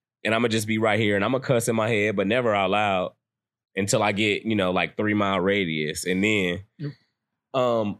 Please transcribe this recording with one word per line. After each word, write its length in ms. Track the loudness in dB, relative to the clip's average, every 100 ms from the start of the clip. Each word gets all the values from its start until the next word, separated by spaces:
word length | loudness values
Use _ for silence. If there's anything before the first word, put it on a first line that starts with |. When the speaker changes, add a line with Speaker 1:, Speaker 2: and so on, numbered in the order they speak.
| _ _
Speaker 1:
And 100 | -2
I'ma 140 | 0 0
just 180 | 0 -2
be 120 | 0
right 200 | 2 2
here 200 | 2 0
and 80 | 0
I'ma 140 | -2
cuss 280 | 0 0 0
in 80 | 0
my 140 | 0
head, 260 | 0 0 0
but 100 | 0
never 300 | 0 2 2
out 140 | 2
loud 420 | 2 2 0 -2 -8 _ _ _ _ _ -4
until 260 | 0 2
I 120 | 2
get, 300 | 2 0 0 0
you 100 | 0
know, 160 | 2
like, 240 | 0 -2 -2
three-mile 460 | 0 2 2 2
radius. 640 | 2 0 0 -2 -4 -4 -2
And 180 | 0
then, 360 | 2 2 0 -4 -10 -12
Speaker 2:
Yep. 140 | -12 -12 _ _ _ _ _
Speaker 1:
um, 460 | -2 0 0 -2